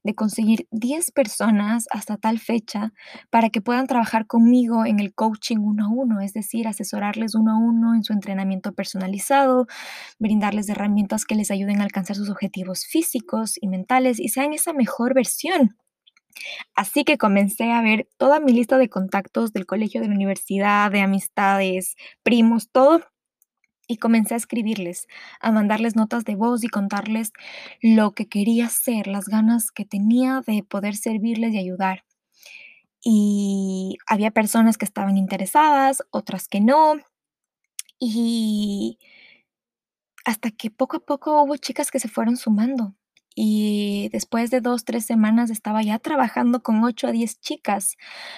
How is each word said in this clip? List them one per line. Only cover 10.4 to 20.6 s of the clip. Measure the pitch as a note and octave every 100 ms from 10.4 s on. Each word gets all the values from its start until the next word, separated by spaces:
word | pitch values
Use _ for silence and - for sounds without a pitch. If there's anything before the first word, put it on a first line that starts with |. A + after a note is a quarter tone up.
| G#3 G#3 G3+
herramientas | G3 G#3 G3+ G3 A3 -
que | G#3+
les | G#3
ayuden | G3 G3 G3+
a |
alcanzar | G3+ G3 F3+ G3+
sus | G#3
objetivos | F#3+ F#3+ G3 F#3 F#3 -
físicos | D#4+ E4 B3 - A3 A3 -
y | G3
mentales | F#3 F#3 B3+ B3+ A3+
y | G#3+
sean | B3+ C#4+
esa | D4+ -
mejor | D4+ A3+ - A#3+
versión". | C4 A#3 - D#4 F4+ A3+ - _ _ _ _ _ - - - -
Así | - G#3 D4
que | C#4+ D4
comencé | G#3+ G3+ G3+ - A#3
a | A#3
ver | A3+ G#3+ - _
toda | C4 D4+
mi | C#4+
lista | A#3+ A#3 C4
de | B3
contactos | F#3+ F#3+ G3 G3 A3+ A3+
del | G#3 F#3
colegio, | G3 G#3+ A#3
de | A3+
la |
universidad, | G3+ G3 F#3+ - G3